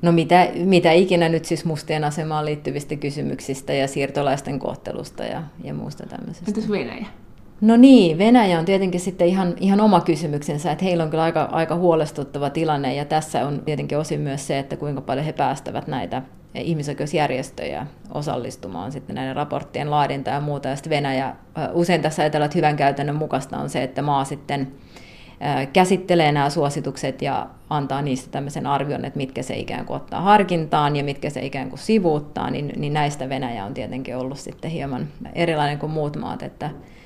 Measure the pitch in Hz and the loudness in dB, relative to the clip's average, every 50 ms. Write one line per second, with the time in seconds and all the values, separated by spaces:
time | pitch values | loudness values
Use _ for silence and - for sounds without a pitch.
0 | - 175 170 165 160 156 175 180 180 - - - 170 190 190 175 175 170 160 170 | 4 6 4 4 6 6 6 6 6 6 2 0 2 6 6 6 6 8 8 8
1 | 196 185 190 175 170 165 165 160 165 - 170 151 - 170 156 147 - - 160 151 | 6 6 4 4 4 4 2 0 0 -2 -4 -2 -2 -2 -4 -4 -4 -4 -2 -2
2 | 151 147 147 175 160 156 156 151 151 151 151 147 147 147 139 147 143 - 151 143 | 0 -2 -2 -2 -4 -2 -2 -2 -2 -2 -4 -4 -4 -6 -6 -6 -6 -6 -8 -6
3 | - 147 143 151 143 143 139 131 - - 135 131 - - 143 139 135 135 135 143 | -4 -6 -4 -4 -4 -4 -6 -6 -6 -8 -8 -8 -4 -2 0 0 0 0 0 -2
4 | 139 135 143 147 143 139 131 147 - - - 165 - - - - - - - - | -4 -2 -2 -2 0 0 0 -2 -4 -6 -6 -4 -4 -6 -8 -6 -8 -10 -8 -8
5 | - - - - - - - - 165 147 - - - - 147 147 - - 151 - | -10 -10 -10 -10 -8 -8 -6 -8 -10 -12 -14 -14 -12 -10 -8 -8 -8 -10 -10 -12
6 | - - - - - - - - 170 214 208 220 214 - 208 185 131 117 - - | -14 -14 -12 -12 -12 -12 -14 -10 -6 -6 -4 -4 -2 -2 -2 -4 -4 -6 -8 -10
7 | 220 - - - - - - - - - - - 214 214 226 233 240 277 269 240 | -12 -12 -12 -18 -20 -20 -20 -20 -20 -20 -6 2 6 6 10 10 12 12 12 10
8 | 196 170 156 160 196 220 240 254 220 190 175 165 160 170 196 190 196 185 175 175 | 10 6 4 4 4 6 8 6 6 6 4 2 2 2 2 2 2 0 -2 -2
9 | 175 202 180 - 175 175 185 190 190 175 170 - - 196 196 202 214 214 196 170 | -4 -4 0 2 4 4 4 4 2 0 0 0 2 4 4 6 6 6 6 6
10 | - - 165 147 160 165 147 - - - 151 147 147 170 151 - 190 190 180 170 | 6 4 0 0 0 -2 -4 -4 -4 -4 -4 -2 0 -2 -2 0 0 0 2 2
11 | 165 156 151 160 160 165 165 160 147 - - 151 165 160 151 170 180 180 165 160 | 0 0 0 2 2 2 2 2 0 0 0 0 0 0 0 2 4 4 4 4
12 | 156 147 - - 143 - - 143 143 143 143 165 160 160 151 143 139 127 135 143 | 2 0 -2 -8 -8 -6 -4 -4 -4 -2 -2 -2 0 0 0 0 0 -2 -2 -2
13 | 143 147 156 156 151 - - 123 117 143 147 143 - - 151 143 143 147 147 147 | -2 0 0 -2 -2 0 -2 -2 -2 0 -2 -4 -4 -4 -4 -4 -4 -2 -2 -2
14 | 156 - 165 147 147 143 135 143 - - 160 139 139 - - 143 - 147 143 139 | -2 -2 -4 -4 -4 -4 -6 -6 -4 -2 -2 -2 -2 -4 -8 -6 -6 -6 -6 -6
15 | 139 - 127 131 151 156 156 - 147 131 135 - - - - 120 143 - 147 131 | -4 -4 -2 -2 -2 -4 -2 -2 -2 -2 -2 -4 -6 -8 -8 -8 -8 -6 -6 -6
16 | 104 85 - 127 131 - - - - - - - 123 - 170 156 143 151 139 - | -6 -4 -6 -8 -8 -10 -18 -20 -20 -14 -10 -8 -4 -4 -2 -2 -2 -6 -4 -6
17 | 147 147 - 165 151 139 - 127 135 - - - - - - 73 113 147 - - | -6 -2 0 0 0 0 0 -4 -6 -8 -10 -10 -8 -8 -6 -8 -8 -10 -12 -16
18 | - - - 143 147 151 - 127 120 113 - - - 95 95 85 92 113 151 139 | -18 -10 -8 -6 -4 -4 -4 -4 -6 -8 -10 -10 -12 -10 -10 -8 -8 -8 -10 -10
19 | - - - - 131 131 131 135 147 143 143 135 - - - - 139 147 147 147 | -10 -10 -8 -6 -6 -6 -4 -4 -4 -4 -4 -8 -8 -6 -8 -6 -4 0 2 2
20 | 143 131 139 139 135 - 120 147 151 147 147 139 - - 135 143 - 165 156 143 | 2 2 0 -4 -4 -4 -4 -2 -2 -2 -4 -4 -4 -6 -6 -6 -4 -2 -2 0
21 | 147 139 135 131 135 127 113 - - - - - 151 - - 175 170 170 180 165 | 0 0 -2 -2 -2 -4 -6 -10 -16 -14 -8 -6 -6 -2 0 0 2 4 2 2
22 | 151 156 151 - 156 151 151 151 151 147 147 175 156 151 147 147 143 139 143 143 | 2 0 0 2 0 2 2 2 0 2 2 2 2 2 2 4 2 2 2 2
23 | 143 147 147 151 156 147 - 131 135 - - 135 143 143 143 - 135 135 - - | -2 -2 -2 -2 -2 -2 -2 -4 -4 -4 -8 -6 -6 -4 -4 -4 -4 -4 -4 -4
24 | 143 151 143 139 135 139 151 143 - - 143 139 139 135 - - - - - - | -2 0 0 0 0 -2 -6 -10 -8 -6 -4 -4 -4 -6 -10 -16 -20 -20 -20 -20
25 | - - - - - - - - - 147 143 131 135 139 - 196 185 180 196 180 | -20 -20 -20 -20 -20 -20 -16 -6 -4 -2 0 0 -2 2 4 4 4 6 4 0
26 | 185 - 180 170 160 147 147 147 139 143 147 175 147 143 143 156 - - 143 - | 2 2 4 4 6 4 4 4 2 2 2 2 0 0 0 -2 -6 -6 -8 -4
27 | - 135 131 - - 143 135 117 - - - - - - 156 147 143 135 135 139 | -4 -6 -4 -4 -4 -4 -2 -4 -4 -6 -12 -20 -10 -4 -4 -2 -2 -2 -2 -2
28 | 147 143 131 127 - - - 143 143 139 143 156 135 131 143 139 139 147 139 - | -2 -2 -2 -4 -4 -6 -8 -6 -6 -6 -6 -6 -2 -2 0 0 0 -2 -4 -4
29 | - 147 - 147 139 131 - - 135 - - 135 - - - - 156 - - 139 | -4 -6 -6 -6 -6 -6 -6 -8 -6 -6 -6 -6 -6 -6 -8 -8 -6 -6 -8 -8
30 | - - - - 165 196 208 214 202 180 180 165 160 151 - 156 147 143 147 143 | -8 -8 -6 -2 4 6 6 6 6 4 2 -2 0 2 2 2 2 2 2 0
31 | 139 143 139 - - 147 147 - - 135 131 139 131 131 131 139 - - 220 220 | -2 -2 -4 -4 -6 -6 -6 -6 -8 -6 -6 -6 -8 -8 -10 -12 -2 2 2 4
32 | 185 170 151 147 147 147 - - - - 135 139 147 143 - - - 147 147 151 | 4 4 2 2 -2 -4 -6 -6 -4 -4 -4 -4 -6 -6 -6 -4 -4 -2 0 0
33 | 147 143 147 147 135 131 135 131 131 123 117 113 98 101 139 131 120 113 123 127 | 0 0 -2 -4 -6 -6 -4 -4 -4 -6 -6 -6 -8 -8 -8 -8 -8 -8 -8 -8
34 | 135 - 117 127 127 131 135 - - - - - - 160 165 160 139 139 131 123 | -8 -8 -8 -6 -6 -6 -8 -10 -12 -14 -14 -10 -8 -8 -6 -6 -6 -6 -6 -6
35 | 151 151 - - - - - - 170 170 165 151 147 143 147 147 147 156 156 156 | -6 -8 -10 -12 -14 -10 -4 -2 0 0 2 0 0 -2 -2 -4 -6 -4 -4 -2
36 | 151 147 147 151 147 - - - - - - - - 156 147 - - - - - | -4 -4 -4 -6 -8 -8 -8 -8 -10 -12 -10 -10 -10 -10 -10 -12 -18 -20 -20 -20
37 | - | -20